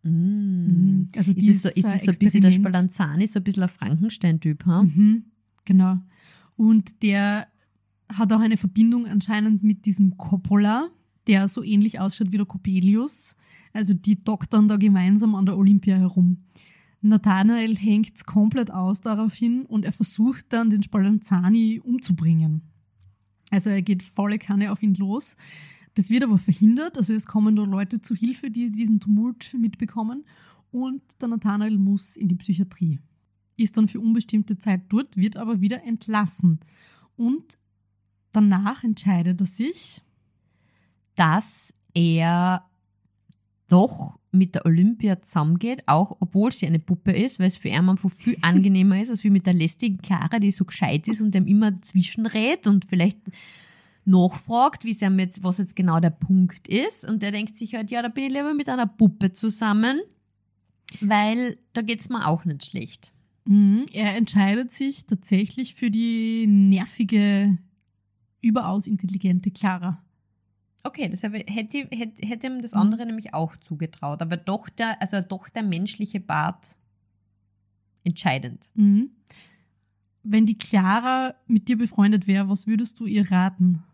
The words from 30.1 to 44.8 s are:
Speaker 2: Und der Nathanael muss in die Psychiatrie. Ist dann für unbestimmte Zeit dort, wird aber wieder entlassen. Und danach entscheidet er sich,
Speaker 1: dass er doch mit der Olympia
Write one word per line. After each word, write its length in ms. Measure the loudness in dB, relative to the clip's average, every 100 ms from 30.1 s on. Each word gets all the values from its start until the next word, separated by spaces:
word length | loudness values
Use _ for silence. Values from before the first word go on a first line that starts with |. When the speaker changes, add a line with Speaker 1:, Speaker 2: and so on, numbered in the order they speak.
| -8 -16 _ _ _ _
Speaker 2:
Und 300 | -8 -6 -8 _ _
der 80 | -6
Nathanael 500 | -2 -2 -2 0 0
muss 380 | 0 0 -4 -6
in 140 | -2
die 60 | -2
Psychiatrie. 640 | -2 -4 -4 -4 -4 -4 _ _ _ _ _ -4
Ist 180 | -2 0
dann 140 | 0
für 100 | 0
unbestimmte 580 | 0 0 0 -2 -2 -4
Zeit 260 | -2 -4 0
dort, 300 | -4 -2 -2
wird 180 | -2 -2
aber 240 | -6 -2
wieder 240 | -2 -4
entlassen. 760 | -6 -8 -4 -2 -2 0 0 0 _ _ _ _ _ -6
Und 400 | -4 -4 -8 -20 _ _ _ _ _ _ _
danach 500 | 2 4 2 -2 -4 -4
entscheidet 560 | -2 0 0 0 0
er 60 | -4
sich, 540 | -4 -6 -6 -16 -20 _ _ _ _ _ _ _ _ _ _ _ 0
Speaker 1:
dass 580 | 2 2 -2 -10 -12 _ _
er 720 | 0 0 2 0 0 0 -2 _ _ _ _ _ _ _ _ _ _ _
doch 520 | 4 4 -2 -12 -14 _
mit 220 | 2 2 0
der 100 | 0
Olympia 540 | 4